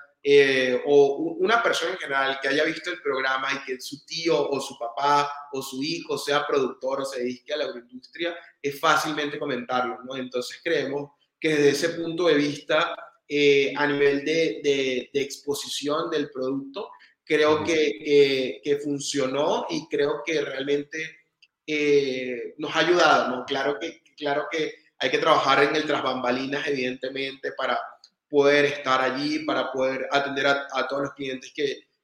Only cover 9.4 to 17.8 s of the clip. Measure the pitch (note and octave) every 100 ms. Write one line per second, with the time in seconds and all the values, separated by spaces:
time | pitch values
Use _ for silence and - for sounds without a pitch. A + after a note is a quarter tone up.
9.4 | C#3+ B2 A#2+ B2+ B2 A2+ B2+ C3+ B2+ B2
10.4 | - - E3+ D#3 C3 C#3+ C#3+ _ _ _
11.4 | D#3+ D3+ C#3+ - E3 E3 E3 E3 E3+ D3
12.4 | D3 C#3 - D#3 E3+ - - _ - D3
13.4 | C#3+ C#3 C3+ C#3 C#3+ C#3+ C#3+ C#3 C#3+ D#3+
14.4 | D#3+ - C#3+ C#3 C3 B2+ - C#3+ C3 -
15.4 | C#3+ C#3 C3 - C#3 D3+ E3+ D#3 C#3+ B2+
16.4 | C3 C#3 C#3 G3 - - - _ - D3+
17.4 | D3+ D#3 D#3 D#3+